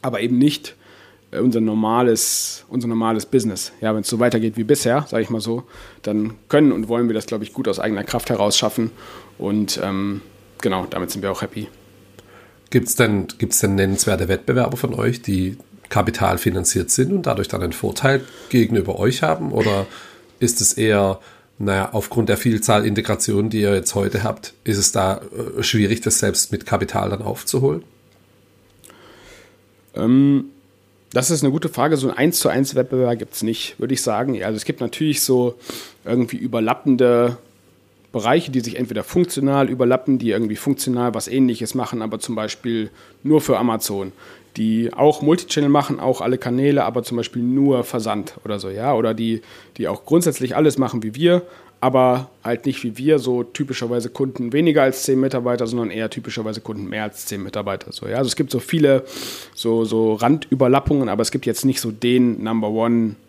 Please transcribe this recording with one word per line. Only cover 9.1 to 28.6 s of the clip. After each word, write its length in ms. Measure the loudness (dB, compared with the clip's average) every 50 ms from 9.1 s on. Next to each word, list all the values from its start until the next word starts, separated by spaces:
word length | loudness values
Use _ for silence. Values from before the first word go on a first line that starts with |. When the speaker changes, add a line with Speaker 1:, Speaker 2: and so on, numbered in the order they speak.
| -20 -20 -20 -20 -14 _
Speaker 1:
und, 420 | -4 -2 0 0 0 0 -2 -4 -4
ähm, 380 | -4 -4 -4 -4 -4 -6 -8 -12 -16 -20 -20 -20 -20 -18 -4
genau, 260 | -4 -2 -2 -2 -4 -4
damit 220 | -4 -6 -6 -6
sind 100 | -6 -6
wir 100 | -4 -4
auch 120 | -4 -4 -6
happy. 240 | -8 -8 -10 -12 -12 -14 -20 -20 -20 -20 -20 -20 _ _ -20 -20 -20 -20 -20 -20 -20 _ _ _ _
Speaker 2:
Gibt's 260 | 0 0 2 2 2
denn, 320 | 2 2 2 4 0 -2 -4 -6 -6
gibt's 220 | -4 -2 0 0
denn 160 | 2 2 2
nennenswerte 520 | 2 2 2 2 0 0 0 0 0 0 0
Wettbewerber 480 | -2 -2 0 0 2 2 2 0 -2
von 180 | -4 -4 -4 -2
euch, 280 | 0 0 -2 -2 -2
die 340 | -2 -2 0 0 0 -2 -4 -8 -16 _ -20 -20 _ -4
kapitalfinanziert 1000 | -2 0 0 0 0 0 0 0 0 0 0 -2 -2 0 -2 0 0 -2 -2 -2
sind 240 | 0 0 0 0 0
und 120 | -2 0
dadurch 220 | -2 -2 -2 -2 -4
dann 160 | -4 -4 -4
einen 80 | -6
Vorteil 540 | -6 -4 -6 -6 -4 0 0 2 2 2 -2 -6 -18 -20 -12 0
gegenüber 500 | 4 4 4 4 2 0 0 0 -2 0
euch 240 | 0 0 0 2 0
haben? 300 | 0 0 -2 -2 -4 -2
Oder 320 | 0 0 2 2 0 -2 -4 -10 -18 -20 -20 -20 -20 -20 _ _ _
ist 200 | 0 0 0 0
es 140 | 0 0 0
eher, 480 | 2 2 4 4 4 4 2 0 -2 -8 -20 -20 -20 _ _ _ _
naja, 280 | -2 0 0 0 0 0 -2
aufgrund 340 | -4 -4 -2 -2 -2 0 2
der 80 | 0
Vielzahl 500 | 0 2 0 0 2 2 2 2 2 2
Integrationen, 640 | 2 0 0 0 -2 -2 -2 0 0 0 0 0 0
die 120 | 0 0
ihr 120 | 2 2 2
jetzt 220 | 2 0 -2 -2
heute 280 | -2 -2 0 -2 -2 -2
habt, 300 | -2 -6 -6 -10 -20 -20 _ _
ist 140 | -2 -2 0
es 120 | 0 0
da, 300 | 0 0 0 0 0 -4 -6 -14 -12 -10 -10 -8 -6 -4
äh, 60 | -4
schwierig, 380 | 0 2 2 2 2 2 0
das 180 | 0 0 0 2
selbst 320 | 0 0 0 0 -2 -2
mit 140 | -4 -8 -4
Kapital 440 | -2 -2 -2 -2 -2 -2 -4 -2 -2
dann 120 | -4 -4
aufzuholen? 640 | -6 -8 -8 -6 -6 -4 -2 0 0 0 0 -2 -6 _ _ _ _ _ _ _ _ _ _ _ _ _ _ _